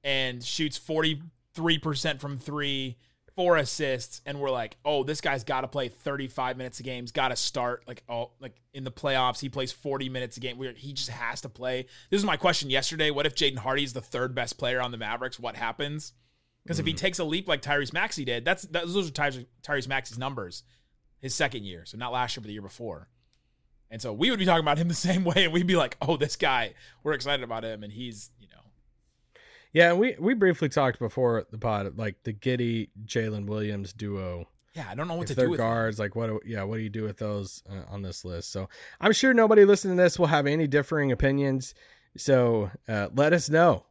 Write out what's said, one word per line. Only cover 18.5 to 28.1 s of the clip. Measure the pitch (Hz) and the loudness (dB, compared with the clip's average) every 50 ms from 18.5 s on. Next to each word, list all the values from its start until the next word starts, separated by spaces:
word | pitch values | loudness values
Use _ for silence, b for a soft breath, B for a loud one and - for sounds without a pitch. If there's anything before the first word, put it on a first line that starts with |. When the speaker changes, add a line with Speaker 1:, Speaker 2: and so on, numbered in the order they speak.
| 185 185 | 0 0
Speaker 1:
that, | - - 160 170 170 | -4 -6 -6 -6 -4
those | 170 175 202 185 160 | -2 -2 -2 -2 -2
are | |
Tyrese, | 139 - 147 143 131 127 120 _ _ _ | -4 -2 -2 -2 -2 -6 -16 _ _ _
Tyrese | - - 147 139 117 | -6 -4 -4 -4 -2
Maxey's | 127 135 135 127 - 113 | -2 -4 -4 -4 -6 -10
numbers | 120 127 135 139 123 98 87 85 - _ _ _ _ _ _ _ _ _ _ _ _ | -6 -6 -6 -6 -6 -10 -10 -12 -16 _ _ _ _ _ _ _ _ _ _ _ _
his | - 131 - | -8 -6 0
second | - 156 135 117 117 101 | 0 0 0 0 -6 -10
year. | 95 90 82 82 | -10 -12 -12 -16
So | - - 110 | -16 -12 -10
not | 123 123 | -8 -4
last | 120 127 123 117 - | -2 -2 -2 -2 -4
year, | 127 | -10
but | 107 | -10
the | 104 104 | -12 -12
year | 107 | -12
before. | 98 95 - - 120 110 85 78 90 _ _ _ _ _ _ _ _ _ _ _ _ _ _ _ _ _ | -12 -14 -14 -12 -10 -10 -10 -12 -16 _ _ _ _ _ _ _ _ _ _ _ _ _ _ _ _ _
And | 113 113 | -12 -10
so | - 123 107 | -8 -8 -4
we | 107 165 247 | 0 0 0
would | 247 208 | 2 2
be | 190 | 4
talking | 175 175 165 156 | 4 4 4 4
about | 151 147 151 | 2 2 2
him | 170 170 | 2 0
the | 165 | 0
<laughs> | |
same | - - 175 185 185 185 | 0 0 0 2 2 2
way, | 175 170 185 190 | 2 4 4 2
and | 165 | 4
we'd | 156 175 180 | 4 2 2
be | 175 185 | 4 4
like, | 170 143 123 - _ | 4 2 2 -2 _
"Oh, | - 139 170 | 0 0 0
this | 139 147 135 - | 0 0 -2 -2
guy, | - 175 147 131 123 117 101 - b b b b b | 0 0 2 2 2 0 -2 -8 b b b b b
we're | _ 151 | _ -4
excited | 151 135 123 143 143 135 123 | -4 -2 -2 -2 -2 -4 -4
about | 117 113 113 110 | -6 -6 -6 -6
him," | 113 110 107 104 | -6 -8 -8 -12
and | 104 | -14
he's, | 101 110 123 120 | -12 -10 -10 -10